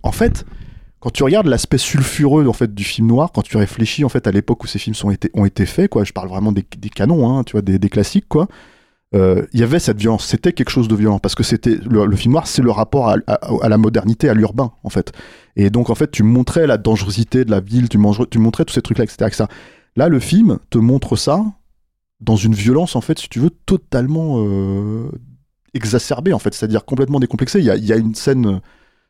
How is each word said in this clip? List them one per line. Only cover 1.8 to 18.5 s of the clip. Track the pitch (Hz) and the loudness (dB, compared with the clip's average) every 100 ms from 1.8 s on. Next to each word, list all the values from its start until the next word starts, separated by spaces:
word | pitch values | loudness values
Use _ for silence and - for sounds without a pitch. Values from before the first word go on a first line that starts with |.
| - 139 131 - 143 151 135 | 0 -2 -2 0 4 4 4
en | |
fait, | 107 117 | 2 -2
du | 101 | -4
film | 98 - 113 | -6 0 2
noir, | 120 170 | 2 0
quand | - | -2
tu | - 107 | -2 0
réfléchis, | 101 - 110 - | 0 -2 -4 -2
en | 139 | -2
fait, | 131 107 | 0 0
à | |
l'époque | 101 - 117 | 0 0 -4
où | - | -6
ces | 101 | -8
films | - 107 | -6 -4
sont | 101 | -2
été, | 95 - - | -2 -2 0
ont | 98 | 0
été | - - | 0 -2
faits, | - 196 | 0 0
quoi, | - | 0
je | 196 | -2
parle | 92 92 | -6 -8
vraiment | 95 104 | -2 0
des, | 101 - - | 0 -4 -10
des | 107 | -10
canons, | - 110 170 117 | -2 0 2 2
hein, | 135 | 0
tu | - | -2
vois, | 107 | -2
des, | 95 95 | 0 0
des | 98 | 0
classiques, | 107 98 202 - | 0 0 -2 0
quoi, | 151 196 - - _ _ _ _ 101 | 0 0 -6 -20 _ _ _ _ 2
euh, | 92 90 - | 2 2 0
il | 117 | 0
y | |
avait | 120 156 | 0 0
cette | - 101 | 0 0
violence, | 113 110 - | 0 -2 -2
c'était | - 175 | -2 0
quelque | - - | -2 -2
chose | 131 110 | 0 0
de | 107 | 2
violent, | 107 98 | 2 0
parce | 95 - | -2 -2
que | |
c'était, | - 117 120 110 107 | -2 0 0 0 0
le, | 110 104 | 2 2
le | 98 | 2
film | 117 | 2
noir, | 151 - | 2 0
c'est | - | 0
le | 123 | 0
rapport | 104 110 139 113 | 0 0 0 0
à, | 98 - | 0 0
à, | 107 - - | -4 -2 -2
à | 113 | 2
la | 107 | 4
modernité, | 110 110 101 110 147 | 4 2 0 0 2
à | |
l'urbain, | 110 107 110 123 - | 2 0 -2 -6 -8
en | - | -8
fait. | 98 - - - - _ - | -6 -6 -10 -20 -20 _ 0
Et | 98 | 2
donc, | 117 120 | 2 0
en | 113 | 0
fait, | 151 | -2
tu | - | 2
montrais | 107 123 123 170 151 | 4 4 2 2 2
la | 107 | 2
dangerosité | 110 107 95 101 110 127 120 | 0 0 0 -4 0 0 2
de | |
la | 98 | 0
ville, | 98 123 120 | 0 0 2
tu | 107 | 2
mangerais, | 104 104 123 | 2 2 -2
tu | 120 | 0
montrais | 110 | 0